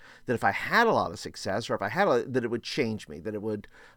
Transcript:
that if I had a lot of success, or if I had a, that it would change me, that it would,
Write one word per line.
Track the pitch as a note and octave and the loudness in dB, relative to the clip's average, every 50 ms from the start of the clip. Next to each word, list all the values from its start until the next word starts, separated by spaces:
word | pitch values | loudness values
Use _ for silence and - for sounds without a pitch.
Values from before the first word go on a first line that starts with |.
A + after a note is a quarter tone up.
| - - - - - | -16 -20 -20 -8 -4
that | - A#2+ | -2 0
if | A2 | 2
I | - G2+ | 2 2
had | G2 - - - E3+ G#3+ A#3 A3 | 2 0 0 2 4 4 6 6
a | |
lot | F3 A#2 F2+ D#2+ | 4 4 2 0
of | F2+ - | -4 -8
success, | - E2+ - - - G2+ F#2+ A2+ A2+ - | -10 -10 -10 -8 -4 -2 -2 -2 -2 -2
or | A#2+ | -2
if | G2+ | -2
I | G2 G2+ | -2 -2
had | A#2 E3+ G3+ F#3 | 0 2 4 4
a, | C3+ A#2+ - | 4 4 2
that | - A#2 B2+ A#2 | 0 0 0 0
it | A2+ | 0
would | A#2 A2+ - | -2 -4 -4
change | - - D3+ B2+ A2+ A2 G2+ - - | -4 -2 -2 0 0 -2 -6 -8 -12
me, | D2 D#2 | -12 -10
that | - G#2+ G#2+ | -8 -8 -6
it | G#2 | -6
would, | G2+ A2 G#2+ G#2 G2+ - - - - - - | -4 -4 -4 -4 -6 -10 -18 -20 -20 -20 -16